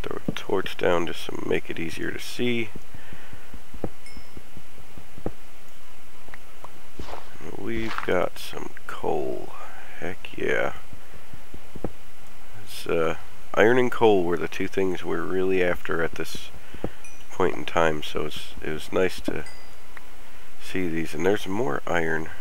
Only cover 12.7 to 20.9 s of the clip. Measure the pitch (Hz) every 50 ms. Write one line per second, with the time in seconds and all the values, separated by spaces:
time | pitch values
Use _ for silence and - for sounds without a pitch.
12.7 | - - - - 85 85 80 85 82 - - - - - - - - - 95 110
13.7 | 123 131 123 123 - - 117 110 104 95 87 85 87 78 82 85 - - 95 95
14.7 | - 98 95 95 90 85 85 87 87 85 80 85 90 92 92 95 95 92 90 90
15.7 | - - - - 85 82 82 78 - - 80 - - - - - - - - -
16.7 | - - - - - - - - - - - - - - 92 82 - 58 - -
17.7 | - 87 82 80 78 76 73 - - 73 76 76 - - - - - - - -
18.7 | 78 78 - - 95 92 92 90 - - - - - 80 78 - - - - -
19.7 | - - - - - - - - - - - - - - - - - - - -
20.7 | - 95 92 85